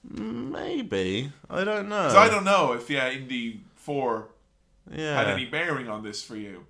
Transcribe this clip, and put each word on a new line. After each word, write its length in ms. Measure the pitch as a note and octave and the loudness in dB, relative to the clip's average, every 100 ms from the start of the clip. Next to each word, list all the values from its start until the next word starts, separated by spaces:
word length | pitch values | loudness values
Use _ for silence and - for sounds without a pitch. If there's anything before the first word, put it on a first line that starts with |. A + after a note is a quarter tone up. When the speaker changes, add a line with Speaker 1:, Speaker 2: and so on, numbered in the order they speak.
Speaker 1:
Maybe. 1300 | - - A3 A#3 C4 - F#4 F4 A3 G2 F#2 G2 C#3+ - - | -14 -8 -6 -6 -6 -6 -4 -4 -2 -2 0 -2 -4 -10 -8
I 160 | - | -4
don't 240 | G3 G#3+ G3+ | -2 -2 -2
know. 140 | G#3 D#3+ | 0 6
Speaker 2:
'Cause 60 | F#3+ | 8
I 120 | A3 | 8
don't 160 | G#3 | 6
know 280 | F#3+ G3 C#3+ | 4 4 4
if, 180 | A#2+ A#2 | 2 -2
yeah, 200 | C#3+ C3 | 0 0
Indy 500 | C3+ C3 B2+ A#2 G#2 - - | -2 -6 -4 -4 -8 -14 -16
four 520 | - C#3+ B2+ A2 A2 - _ _ _ _ - | -6 -2 0 -2 -4 -18 _ _ _ _ -14
Speaker 1:
Yeah. 240 | C#3 D#3 C#3+ | -6 -2 0
Speaker 2:
had 120 | G#2 | 0
any 160 | G2 | 0
bearing 440 | A#2+ D3+ E3+ C#3 A#2+ | -2 -4 -2 -2 -4
on 140 | G#2+ | -8
this 200 | G#2+ G#2 | -8 -10
for 140 | - A2 | -10 -10
you. 300 | G2+ F2+ - | -10 -14 -12